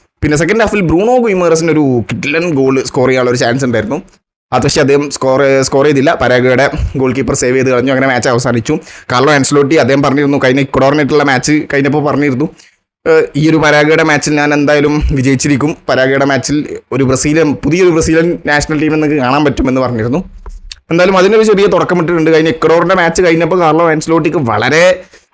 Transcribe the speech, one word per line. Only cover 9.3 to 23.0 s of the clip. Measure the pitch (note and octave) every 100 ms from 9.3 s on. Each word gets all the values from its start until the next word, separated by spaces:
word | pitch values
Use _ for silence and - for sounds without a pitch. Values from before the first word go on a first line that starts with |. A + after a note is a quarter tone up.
ആൻസലോട്ടി | C3+ C3+ C#3+ C#3 D#3
അദ്ദേഹം | B2 C#3
പറഞ്ഞിരുന്നു, | C#3+ C#3 C#3+ C#3+
കഴിഞ്ഞ | C3 C3+
ഇക്വഡോറിനായിട്ടുള്ള | C3+ C3+ C3+ D3+ C3+ D3
മാച്ച് | C#3+ B2+ D3+ D3+ -
കഴിഞ്ഞപ്പോൾ | C#3+ C#3 D3
പറഞ്ഞിരുന്നു, | C#3+ C3 D3 B2 E3+ - - _ _ _ -
ഏഹ്, | D#3+ - C#3+
ഈ | D#3
ഒരു | D#3
പരാഗ്വേയുടെ | D3+ D3 D3+ D#3+
മാച്ചിൽ | D#3+ D3 C#3+
ഞാൻ | D3+ D3
എന്തായാലും | D3 C#3+ D3 D3 D3+ -
വിജയിച്ചിരിക്കും, | C#3 B2+ C3 D3+ C#3 D3 - -
പരാഗ്വേയുടെ | B2+ C3+ C#3 C#3
മാച്ചിൽ | C3+ A#2+ D3 C3 E2 -
ഒരു | A#2+
ബ്രസീലിയൻ, | C3 C3 D3+ D#3 D3+
പുതിയൊരു | B2+ C#3 F3 F3+
ബ്രസീലിയൻ | E3 D#3+ E3 E3+ D#3 D3+
നാഷണൽ | D3 C#3+ D#3
ടീം | D#3
നിങ്ങൾക്ക് | D#3 D3+ D3+
കാണാൻ | B2 C#3+
പറ്റുമെന്ന് | D3 A#2 C3 C3
പറഞ്ഞിരുന്നു. | B2 A#2 A#2 D3+ F#3+ - - - - - _
എന്തായാലും | E3+ F#3 F#3+
അതിനൊരു | F#3+ A3
ചെറിയ | A3 G3 G3
തുടക്കമിട്ടിട്ടുണ്ട്. | F3+ D3+ F3+ D#3+ F3 D#3+
കഴിഞ്ഞ | D#3+ D#3+
ഇക്വഡോറിൻ്റെ | D#3+ D#3+ E3 E3+
മാച്ച് | F#3